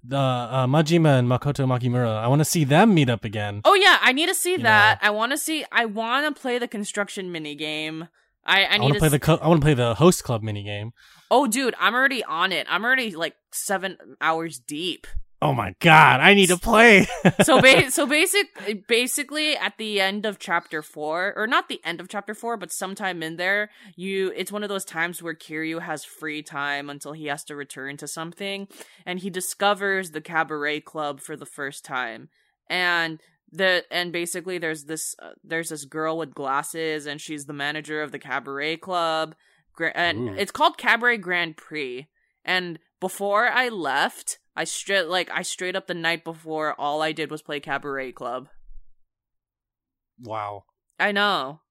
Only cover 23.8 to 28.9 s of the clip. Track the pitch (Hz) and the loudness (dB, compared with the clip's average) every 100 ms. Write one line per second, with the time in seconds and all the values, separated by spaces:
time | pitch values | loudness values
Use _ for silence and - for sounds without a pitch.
23.8 | 214 170 190 196 190 - 185 208 208 196 | -20 -12 -6 -2 -2 -4 -8 -8 -6 -8
24.8 | 190 165 170 170 170 160 - 156 160 165 | -8 -6 -6 -6 -10 -12 -10 -8 -6 -6
25.8 | 175 151 - - 156 151 151 147 143 143 | -8 -10 -10 -12 -10 -10 -10 -8 -4 -6
26.8 | 143 143 143 156 151 147 - 147 139 - | -8 -12 -14 -12 -8 -8 -10 -14 -12 -12
27.8 | 135 143 147 - 160 170 202 196 196 - | -12 -12 -12 -10 -12 -10 -10 -8 -12 -18
28.8 | - | -20